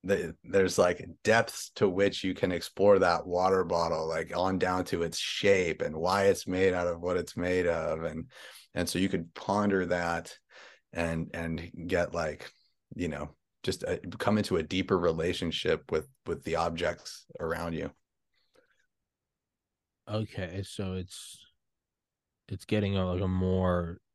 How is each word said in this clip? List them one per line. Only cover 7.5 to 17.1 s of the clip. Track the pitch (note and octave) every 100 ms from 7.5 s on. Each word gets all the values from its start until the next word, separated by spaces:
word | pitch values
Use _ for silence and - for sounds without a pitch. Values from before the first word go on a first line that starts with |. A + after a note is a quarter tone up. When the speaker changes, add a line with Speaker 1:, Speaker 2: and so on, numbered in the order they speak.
| F2+ F2
Speaker 1:
of. | E2 D#2+ D#2+
And, | E2 D#2 D#2+ - - - -
and | - F2
so | F2+
you | F#2+
could | F#2 E2
ponder | - - G2+ G#2 F#2+ F2+
that | F2 F2 E2+ E2+ - _ - - - _
and, | - E2+ E2 D#2+
and | - E2 D#2+ E2+ - E2+
get, | F2 F2
like, | E2+ D#2 D2+ - _ _ _ _ -
you | F2
know, | C#2+ D2+ - _ _
just | - -
a, | - F#2 F#2 -
come | - G#2+
into | G2+ F2
a |
deeper | D#2 F#2 F2+ F#2+
relationship | E2+ D#2+ E2+ F2 E2+ D#2 F2 D#2+ -
with, | D#2+ D#2 _ -
with | D#2+
the | - E2
objects | E2+ E2 E2 D#2+ -